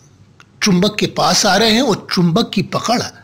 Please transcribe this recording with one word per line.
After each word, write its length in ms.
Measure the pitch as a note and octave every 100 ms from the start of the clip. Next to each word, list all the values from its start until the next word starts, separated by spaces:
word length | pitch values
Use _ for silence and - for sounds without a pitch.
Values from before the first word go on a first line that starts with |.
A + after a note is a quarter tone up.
| _ _ - - - _
चुंबक 320 | - F3 G#3 G#3
के 80 | F#3
पास 380 | - D3 F3+ G#3
आ 100 | F#3+
रहे 140 | A3+
हैं 100 | A3
और 260 | C4+ F#3 -
चुंबक 400 | F#3+ E3+ F#3 A#3+
की 80 | G3+
पकड़, 400 | D3 - - B3 - -